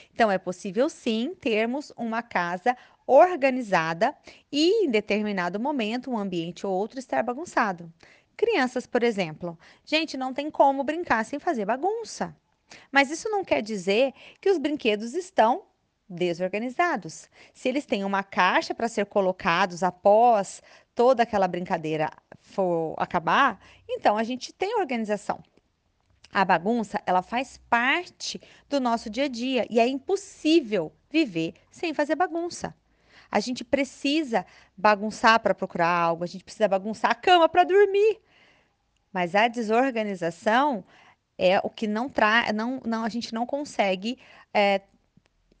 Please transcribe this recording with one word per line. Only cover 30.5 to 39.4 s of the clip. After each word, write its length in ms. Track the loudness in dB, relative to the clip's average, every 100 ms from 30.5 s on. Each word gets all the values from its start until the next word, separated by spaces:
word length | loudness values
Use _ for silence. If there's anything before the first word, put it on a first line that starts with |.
| 2 2 -2 -4 -10 _
viver 440 | -2 0 -2 -6 -8 _
sem 240 | -10 -6
fazer 220 | -2 -2 0
bagunça. 600 | -2 -4 -6 -8 -12 -12 _ _ _ -20 _
A 60 | -4
gente 240 | -4 -8
precisa 840 | -2 -2 -2 -4 -2 -2 -2 -4 -4 -12 _ 0
bagunçar 600 | 2 2 -2 0 4 4
pra 160 | 2 -2
procurar 340 | -4 -2 0
algo, 340 | 2 0 -2
a 40 | -6
gente 160 | -10
precisa 240 | -16 -2 0
bagunçar 420 | 0 -4 0 2
a 60 | 2
cama 340 | 4 6 6
pra 140 | 6
dormir. 580 | 6 6 6 4 2 0 _ _ _ _ _ _ _ _ _
Mas 220 | -4 0
a 140 | 2